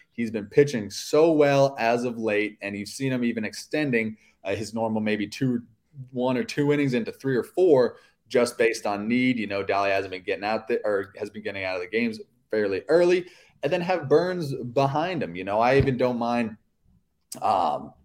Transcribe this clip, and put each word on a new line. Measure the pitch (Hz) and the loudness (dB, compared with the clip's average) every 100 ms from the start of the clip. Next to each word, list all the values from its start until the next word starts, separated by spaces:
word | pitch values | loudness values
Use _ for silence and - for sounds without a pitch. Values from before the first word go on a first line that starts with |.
| _ | _
He's | - 117 | -6 -4
been | 104 98 | -4 -2
pitching | - 143 123 101 | 2 4 2 -6
so | - - 151 165 | -10 0 4 4
well | 151 143 139 139 135 | 6 4 6 2 2
as | 117 120 123 | 0 0 -2
of | 113 | -4
late, | 110 104 104 - | -2 0 -2 -6
and | 101 101 | -8 -8
you've | 101 | -8
seen | - 135 | -6 -4
him | 127 120 | -2 -2
even | 113 | -2
extending, | 107 - - 156 147 120 110 107 _ _ 95 | -6 -8 -6 -2 0 0 -2 -8 _ _ -6
uh, | 98 | -4
his | 104 | -4
normal | 113 113 110 | -4 -2 -2
maybe | 107 107 104 | -2 -2 -4
two, | - 135 120 - _ _ 143 127 | -4 -2 -2 -6 _ _ -20 -12
one | 127 123 127 | -4 -2 -2
or | |
two | 113 - 143 | -2 -2 2
innings | 147 143 | 2 2
into | 120 107 | 0 -4
three | - 135 127 | -6 -2 -2
or | |
four | - - 185 135 117 - _ _ - | -2 2 6 6 4 -2 _ _ -2
just | 127 120 - | 2 2 2
based | 117 113 110 | 0 2 -4
on | 101 104 | -4 0
need. | 123 127 117 | 2 2 0
You | 98 | -2
know, | 101 | -4
Dolly | 95 98 101 | 0 0 2
hasn't | 98 98 | 0 -2
been | 92 | -8
getting | 92 92 101 | -6 -4 -2
out | 110 - | -4 -2
there, | 120 | -2
or | 107 101 98 - | 0 -2 -2 -8
has | 104 | -10
been | 110 | -8
getting | 104 98 | -10 -6
out | 95 92 | -6 -6
of | |
the | 90 | -4
games | 107 120 107 - _ - | -2 -2 -4 -14 _ -4
fairly | 110 104 98 - | 0 0 -2 2
early, | 165 175 185 180 - _ - | 4 4 2 -2 -16 _ -6
and | 143 | -2
then | 180 | -2
have | 175 185 143 | 0 -2 2
Burns | 151 180 180 147 139 | 2 2 -4 -4 -6
behind | 120 120 135 131 170 175 | -4 0 2 0 -2 -4
him. | 87 87 | -6 -6
You | |
know, | 92 104 | -2 2
I | 120 135 | 4 4
even | 131 120 | 4 2
don't | 127 120 | 0 0
mind, | 117 120 113 - _ _ _ _ _ _ - - | -2 0 -2 -6 _ _ _ _ _ _ -18 -4
um, | 104 98 80 135 - - | 0 2 2 -2 -8 -20